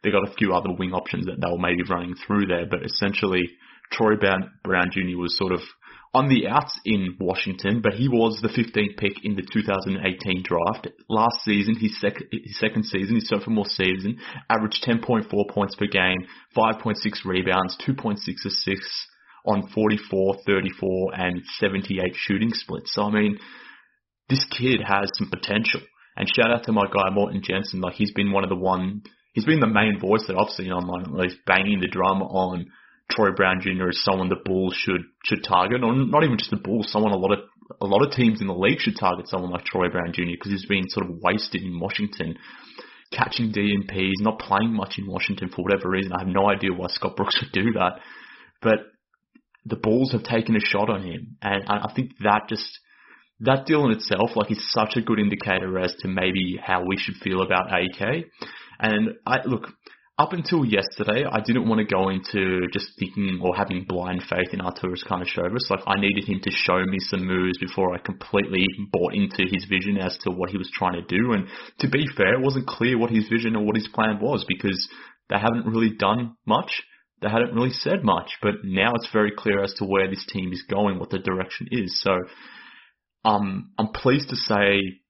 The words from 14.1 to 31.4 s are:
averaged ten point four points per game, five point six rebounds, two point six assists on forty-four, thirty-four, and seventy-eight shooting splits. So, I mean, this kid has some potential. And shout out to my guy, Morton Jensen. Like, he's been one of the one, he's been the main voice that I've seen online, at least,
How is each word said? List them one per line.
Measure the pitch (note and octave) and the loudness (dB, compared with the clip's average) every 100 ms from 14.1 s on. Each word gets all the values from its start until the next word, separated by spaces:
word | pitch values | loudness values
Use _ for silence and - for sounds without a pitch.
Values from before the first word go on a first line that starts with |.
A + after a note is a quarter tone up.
| A#2+ - C3+ - | -6 -10 -16 -2
averaged | A2+ G#2+ - | 0 0 -4
ten | - A2+ | 0 -2
point | - A#2 G#2 | 2 0 0
four | G2+ G2+ | -2 0
points | - G2 | 0 -2
per | - G#2 | -2 0
game, | G2+ F#2 F#2 F#2 - - | 2 2 0 -4 -16 -4
five | - A2 A2 | 2 2 2
point | A#2 G#2 | -2 -2
six | G#2+ - F#2+ | -4 -6 -2
rebounds, | F#2 F#2 F#2 F#2 - | 0 2 2 0 -4
two | - | -4
point | C3+ A2+ G#2 | -2 -2 -4
six | - F#2 G2+ | -6 -8 -6
assists | - - G2 - - - _ _ - | -4 -2 -4 -4 -12 -14 _ _ -10
on | - G2+ G2 | 0 0 0
forty-four, | - G#2+ G#2+ - F#2+ F#2+ G2 - | 0 2 2 0 0 2 0 2
thirty-four, | G2 F#2+ - F#2 F#2 F#2+ | 2 0 -2 -2 0 -2
and | - F2+ F2+ - - | 0 -2 -2 -8 -2
seventy-eight | G#2 F#2+ F#2 F#2+ F2+ - | 0 0 -2 -2 -2 -2
shooting | - G2 A2+ | 0 2 2
splits. | A2+ - - - | -2 -6 -10 -6
So, | - | -2
I | G#2 | 2
mean, | G#2+ G#2 G#2 - - - - _ _ _ _ _ | 4 2 0 -10 -20 -20 -20 _ _ _ _ _
this | C3+ - | 0 0
kid | - B2 A#2+ | -2 2 2
has | G#2 G2 G2+ | 2 0 0
some | - G2+ | -4 -4
potential. | - - G#2 - - - _ _ - | -4 -2 0 0 -2 -6 _ _ -6
And | G2+ | -2
shout | - A2+ | 2 4
out | A#2 | 4
to | A#2 | 2
my | G#2+ G2+ | 2 2
guy, | G2+ F#2+ | 2 2
Morton | G2 G2+ G2 | 2 0 -2
Jensen. | F#2+ F#2+ G2+ F#2 | -2 -2 -2 -4
Like, | F#2 - | -6 -2
he's | G#2 | -2
been | - G2+ | 2 2
one | G2 | 2
of | G2 | 0
the | F#2 | 0
one, | F#2 F#2 F#2 G#2 - _ _ | 0 0 -2 -6 -12 _ _
he's | - | -4
been | A2 D#3 | 2 4
the | A2+ | 4
main | G#2 G#2+ G2+ | 4 2 2
voice | F#2 A2 - | 2 2 2
that | F#2 | 0
I've | G#2+ | 0
seen | - F#2+ | -2 -4
online, | F2+ F2+ F2+ | -4 -4 -6
at | F2+ | -6
least, | D2 F#2 - | -2 -2 -2